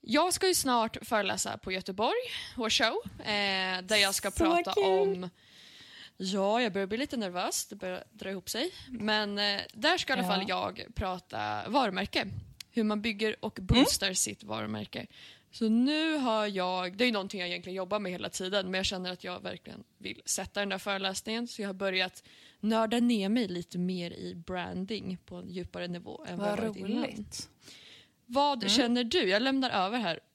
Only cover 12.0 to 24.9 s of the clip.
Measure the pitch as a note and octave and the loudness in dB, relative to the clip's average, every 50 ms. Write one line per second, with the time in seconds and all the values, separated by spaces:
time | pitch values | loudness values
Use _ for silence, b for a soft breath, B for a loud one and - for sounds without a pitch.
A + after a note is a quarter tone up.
12 | G3 G#3 - D#4 - G3 - - - - - _ - _ _ A#3 A3+ G#3+ G#3+ G#3+ | -4 -2 -2 -2 -2 -2 -6 -10 -12 -14 -20 _ -20 _ _ 0 0 2 0 0
13 | G#3 A#3 G#3+ G3 A3 A3 G#3 - - A3 - - F#3+ F#3 A#3 A3+ C#4 - - - | -2 -2 -2 0 -2 -2 -2 -2 -6 -8 -8 -8 0 4 8 8 8 6 6 0
14 | G3+ G3 F#3+ F#3 - G#3+ G3+ - - G#3 A2 - - G#3+ G#3+ G#3+ G#3+ - - - | 0 0 0 0 -2 -2 -4 -8 -8 -8 -6 -4 -4 -4 -4 -6 -6 -8 -10 -10
15 | - - B B B B B B B B _ - A#3 A3 A3 A#3 B3 C4+ D4+ D4+ | -12 -12 B B B B B B B B _ -2 0 2 4 4 4 4 2 2
16 | D#4 D#4+ D#4 D4+ C4+ B3 A3 A3 G#3+ G#3 G3+ F#3+ F3+ F3+ F#3 F#3 F3+ F#3 F#3 G3 | 2 2 0 0 2 2 2 2 0 0 0 0 0 0 0 -2 -2 -4 0 2
17 | B3 B3 A3+ G3+ F#3+ G3 - G3+ F3+ F3 F3 F3+ F3 F#3 F#3 F#3+ F#3+ F3+ G#3 G#3+ | 2 2 2 2 -2 -4 -6 -6 -4 -4 -6 -6 -8 -8 -6 -6 -4 -2 -2 -2
18 | G#3 F3+ F3+ F3 - - - - F#3+ F#3 F#3+ G3+ F#3+ F#3 F#3 F#3 F#3+ - G3+ F#3 | -2 -2 -6 -6 -8 -8 -6 -6 -6 0 0 0 0 0 -2 0 0 0 -2 -2
19 | F3+ F3+ F3+ F3+ - F#3 F3+ - - F3+ - F3 _ - - - - _ _ _ | -4 -6 -8 -8 -8 -8 -10 -8 -8 -8 -10 -10 _ -16 -16 -16 -18 _ _ _
20 | G3 - - - - - - - G3 - _ G3+ G3+ G3 F#3+ F#3+ - G#3 G3+ G3 | -12 -12 -10 -10 -6 -4 -4 -4 -4 -6 _ -4 -2 -2 -2 -4 -2 -2 -2 0
21 | G3 F#3+ F#3+ - - - A3 A3+ A#3+ A#3 - - G#3+ G3+ F#3+ F#3+ G3 G3 F#3 F#3 | 0 -2 -4 -4 -4 -4 -4 -4 -4 -6 -6 -6 -6 -6 -4 -2 -2 0 2 2
22 | F#3 F#3 - - B B B B B B B B - G#3 A3 A3 A3+ A3 A3+ A#3+ | 2 0 -2 -10 B B B B B B B B 0 2 4 4 4 4 4 4
23 | A#3+ A#3+ A#3+ G#3+ F#3+ F#3+ G#3+ B3+ A#3+ F#3+ F3+ F3 E3+ _ - F3 F3+ F3+ F#3 F3+ | 4 6 4 4 4 4 4 2 2 0 -2 -4 -6 _ -4 -2 0 0 0 -2
24 | F3 E3+ - - F3+ F3+ F#3 F3+ E3 - F#3 F3+ F3 F#3 F3+ F#3 F#3+ F#3+ | -4 -6 -8 -8 -10 -10 -10 -10 -8 -6 -6 -4 -4 -4 -4 -6 -4 -4